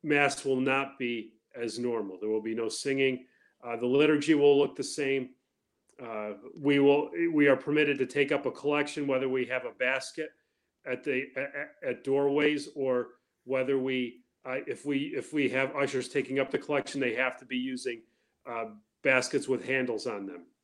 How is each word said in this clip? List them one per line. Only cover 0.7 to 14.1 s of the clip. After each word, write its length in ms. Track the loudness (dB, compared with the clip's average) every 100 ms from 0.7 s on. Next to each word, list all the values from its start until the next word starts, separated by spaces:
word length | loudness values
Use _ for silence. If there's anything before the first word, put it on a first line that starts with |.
| 2 0 -4
be 340 | -4 -4 -8 _ _ -8
as 240 | -6 -4
normal. 380 | -4 -2 -4 -6
There 100 | -2
will 120 | -2
be 140 | -2 -4
no 140 | -4
singing. 560 | -4 -4 2 2 0 -10 _ _ _ -10
Uh, 120 | -4
the 80 | 2
liturgy 500 | 4 6 4 4 6
will 220 | 8 6
look 180 | 4 -2
the 80 |
same. 460 | -8 -4 0 0 -2 _ _ _ _ _ _ -16
Uh, 280 | -10 -8 -8 -10 -14 -2
we 240 | 2 6
will, 300 | 6 6 2 -2 0
we 160 | 4 4
are 80 | 4
permitted 420 | 2 2 2 2
to 60 | -2
take 260 | 0 0
up 140 | 0 -2
a 60 |
collection, 560 | -4 0 0 -2 -4 -2
whether 220 | 0 0
we 160 | -2 -2
have 200 | -4 -6
a 60 | -2
basket 500 | -2 -2 -6 -10 -10 _ _ _ _ _ -6
at 180 | -4
the, 240 | -2 -2 -2 -6
at, 520 | -6 -8 -10 -8 -6
at 140 | -4
doorways 680 | 0 2 4 4 2 0 -6 -4
or 320 | 0 0 -2 _ _ _ -4
whether 320 | -2 0 0
we, 440 | 0 -2 -4